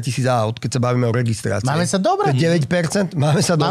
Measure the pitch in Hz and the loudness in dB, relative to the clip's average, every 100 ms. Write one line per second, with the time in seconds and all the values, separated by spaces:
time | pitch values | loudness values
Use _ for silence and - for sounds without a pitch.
0 | 127 127 127 120 110 117 117 127 123 123 | -2 -2 0 2 0 -4 -4 -2 0 0
1 | 120 120 117 110 107 101 127 156 175 190 | 0 0 0 -2 -2 -2 0 0 0 0
2 | 247 392 165 131 165 170 127 175 165 202 | 0 0 0 2 2 2 2 0 0 -2
3 | 180 160 147 160 - 160 165 | -2 0 2 2 2 2 2